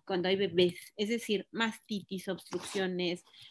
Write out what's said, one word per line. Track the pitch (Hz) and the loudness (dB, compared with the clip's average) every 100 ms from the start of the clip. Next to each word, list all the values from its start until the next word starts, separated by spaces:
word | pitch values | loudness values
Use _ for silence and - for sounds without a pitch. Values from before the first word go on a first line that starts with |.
| - | -2
cuando | 185 180 | 0 2
hay | 190 | 2
bebés, | 196 170 180 175 - - | 4 4 4 2 -10 -4
es | 208 | -2
decir, | 233 - 196 - | 0 0 -2 -2
mastitis, | 202 226 - - 208 - 190 196 | -2 -2 -2 -6 -8 -4 -6 -4
obstrucciones, | 175 - 180 - 202 185 180 180 175 - - - | -6 -6 -6 -4 -2 0 0 0 -2 -8 -20 -20